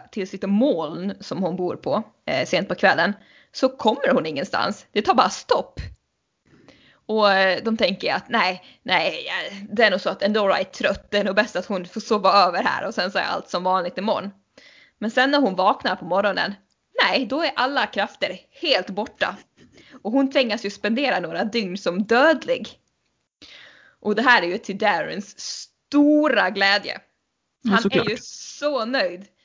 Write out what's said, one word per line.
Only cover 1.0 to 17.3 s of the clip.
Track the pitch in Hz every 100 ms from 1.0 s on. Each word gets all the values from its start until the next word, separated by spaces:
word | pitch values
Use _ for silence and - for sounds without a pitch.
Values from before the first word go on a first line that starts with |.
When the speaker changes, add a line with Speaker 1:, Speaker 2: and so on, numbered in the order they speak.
| 190 190
Speaker 1:
som | - 160
hon | 185 180
bor | 180 -
på, | 151 160 226 _ -
eh, | 135 -
sent | 180 185
på | -
kvällen, | 196 156 165 202 - _ _ -
så | 262
kommer | 262 220 262 277
hon | 175 160
ingenstans. | 139 139 - - 208 -
Det | 208
tar | 214
bara | 240 196
stopp. | - - 480 - - - - _ _ _ _ _ _ _ _ _ _ -
Och, | 220 208
eh, | 196 190 175
de | 220 220
tänker | 180 190 -
att | 156 -
nej, | 233 180 180 - -
nej, | - 180 165 156 143
eh, | 180 156 196 202
det | 208
är | 220
nog | 190
så | 196
att | 190
Endora | 202 214 202 170
är |
trött. | 190 - 208 196 -
Det | 208
är |
nog | 196 196
bäst | 214 175
att | 185
hon | 196 175
får | -
sova | - 214 185
över | 202 190 175
här | 247 131 -
och |
sen | 226 185
så | 196
är |
allt | - 170 -
som | 180
vanligt | 185 185 175 175
imorgon. | 202 156 190 - _ - - - _ _
Men | 214
sen | 240 269
när | 285
hon | 254 180
vaknar | 185 - 220 185
på | 165
morgonen, | 180 202 180 170 202 _ _ _ -
nej, | 285 185
då | 233